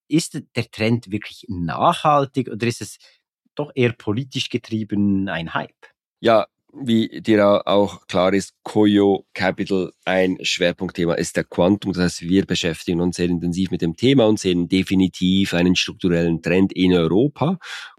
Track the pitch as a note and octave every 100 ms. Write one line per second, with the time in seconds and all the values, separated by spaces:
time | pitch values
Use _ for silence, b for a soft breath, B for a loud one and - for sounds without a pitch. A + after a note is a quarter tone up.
0 | - D3+ - D3+ - - A2 - A2 A#2
1 | G2 G#2 - - - F2+ E2+ - C#3 F3
2 | D#3 D3 C3+ - A#2+ A2 A#2 - G#2 -
3 | b b b _ _ - D3 - A#2+ A#2+
4 | - G#2+ C#3 C3 - A#2+ - A2 G#2 G2+
5 | G2+ G2 G2 E2 E2+ - - _ - _
6 | _ _ A2+ A2 - _ _ G2+ B2+ A2+
7 | A2+ C#2 F2+ G#2 G2+ G2+ - G2+ G2 F2
8 | - F#2+ F#2 G2 - _ - G#2+ G#2 G2+
9 | G2+ F#2+ - - F#2 F#2 F#2 G2 F2 -
10 | - F#2+ F#2 F2+ - - F2 E2+ F2+ -
11 | E2+ - F2 F2 - - F2+ G2+ G2 F2
12 | F2+ - E2+ F#2+ F2 F2 F2 D#2+ - E2+
13 | F2+ F2 F2 F2 F2 E2+ F#2 F2 E2+ D#2+
14 | A#2+ C#3 G#2+ G#2+ F#2+ F2+ F2 F#2+ F#2 F#2+
15 | F#2 - F#2 F#2+ G2 E2+ F2+ F2+ - E2+
16 | F#2 E2+ E2+ E2 D#2+ F2+ F#2+ - F#2 F2+
17 | D#2+ F2+ C#3+ - C#3+ F#3+ B B B